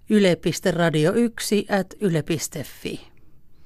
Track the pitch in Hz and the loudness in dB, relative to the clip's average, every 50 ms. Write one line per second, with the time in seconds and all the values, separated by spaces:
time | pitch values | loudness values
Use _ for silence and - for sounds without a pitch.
0 | - - 220 208 196 180 165 - - 180 151 - - 190 165 165 170 165 151 156 | -4 2 2 4 4 4 2 2 0 -4 -4 -2 -2 -2 0 2 0 2 2 2
1 | 151 160 - 233 240 226 - - - - 214 208 202 - 202 196 185 - - - | 2 2 2 2 0 0 -2 -6 -4 0 0 0 0 0 -2 -2 -2 -4 -6 -4
2 | 208 185 165 151 143 - 165 139 - - - 156 - - - - - - - - | -2 0 0 0 -2 -2 -4 -4 -4 -8 -10 -10 -12 -12 -12 -12 -10 -10 -10 -10
3 | - - - - - - - - - - - - - | -14 -18 -20 -20 -20 -20 -20 -20 -20 -20 -20 -20 -20